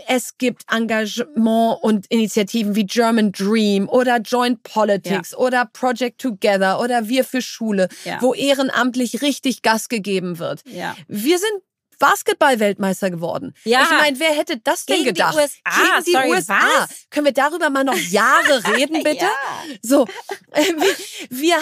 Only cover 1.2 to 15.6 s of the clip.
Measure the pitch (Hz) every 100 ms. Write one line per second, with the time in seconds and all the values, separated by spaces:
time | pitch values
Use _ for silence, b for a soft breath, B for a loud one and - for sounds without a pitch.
1.2 | 302 294 220 226 226 - 254 214 - 233
2.2 | 214 - 202 233 208 202 196 226 226 226
3.2 | 214 190 196 226 214 196 196 247 254 240
4.2 | 202 247 240 247 - 220 214 202 175 196
5.2 | - - 254 247 240 - 254 240 240 -
6.2 | 262 196 214 196 190 180 247 240 214 262
7.2 | 254 254 - - 220 196 185 B 180 -
8.2 | 254 - 277 269 269 - 247 240 240 226
9.2 | 285 262 269 - 226 220 - 226 196 190
10.2 | 180 170 160 151 - 180 175 185 156 208
11.2 | 240 359 427 415 _ _ _ - 285 403
12.2 | - 403 294 247 208 196 196 185 196 170
13.2 | 165 160 180 - 220 247 320 302 294 262
14.2 | 320 294 311 269 - 339 - 381 254 254
15.2 | - 311 285 -